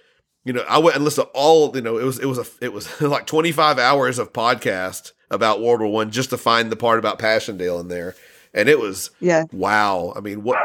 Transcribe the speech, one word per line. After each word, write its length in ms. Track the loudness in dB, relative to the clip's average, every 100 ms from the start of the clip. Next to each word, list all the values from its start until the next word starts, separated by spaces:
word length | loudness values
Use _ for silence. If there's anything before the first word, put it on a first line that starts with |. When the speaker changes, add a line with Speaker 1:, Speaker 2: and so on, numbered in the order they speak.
| _ _ _ _ -8
Speaker 1:
you 80 |
know, 100 | -6 2
I 120 | 4
went 160 | 4 4
and 100 | 2
listened 220 | 0 -2
to 40 |
all, 420 | 2 6 6 4 0
you 60 |
know, 160 | -4 -2
it 40 |
was, 140 | -2 -2
it 80 | -4
was 140 | -4
a, 60 | -8 -8
it 120 | -8
was 260 | -8 -12 -4
<laughs> 0 |
like 260 | -2 -2 0
twenty-five 500 | 0 2 2 2 4
hours 400 | 4 4 2 -2
of 160 | -6
podcast 760 | -2 0 0 -2 -4 -4 -8 -16 _ -6
about 320 | -2 0 2
World 200 | 2 2
War 80 | 2
One 180 | 0 -2
just 200 | -2 -4
to 60 | -2
find 340 | 2 2 2
the 40 | -2
part 220 | 0 2
about 220 | 0 -2
Passchendaele 600 | 0 0 -2 -6 -4 -6
in 60 | -6
there. 280 | -8 -10 -12 -20 -20 _
And 160 | 0 4
it 120 | 4
was, 320 | 2 -6 -12 -4
Speaker 2:
Yeah. 240 | 0 0 0
Speaker 1:
wow. 600 | -4 0 2 2 0 -4 -8
I 60 |
mean, 200 | -10 -8
what, 160 | -4 -4